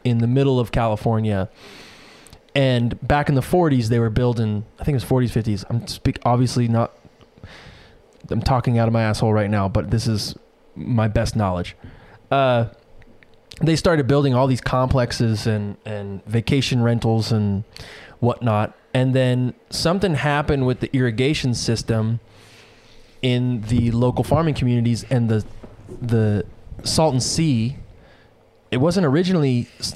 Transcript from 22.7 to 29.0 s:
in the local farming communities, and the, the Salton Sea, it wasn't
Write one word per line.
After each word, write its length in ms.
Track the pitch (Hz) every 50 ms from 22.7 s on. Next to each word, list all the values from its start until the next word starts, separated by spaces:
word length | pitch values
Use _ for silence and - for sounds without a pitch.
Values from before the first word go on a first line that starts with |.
| - - - - - - - - - -
in 420 | - 127 123 123 123 123 123 113
the 280 | 107 107 123 120 120 120
local 320 | 117 117 123 123 120 -
farming 320 | 123 - 143 156 165 160 135
communities, 500 | - 139 123 120 120 113 120 117 98 95 -
and 180 | 135 120 117 110
the, 160 | 110 107 98 - - - - - - - - - - -
the 460 | 127 113 117 113 107 107 104 98 - - - - - - - - -
Salton 340 | - - - 160 156 127 127
Sea, 580 | 117 - - - 165 156 127 113 110 127 139 - - - - - - - - - - - _ _ _ _ _ _ _ _
it 60 | -
wasn't 280 | 127 139 175 175 202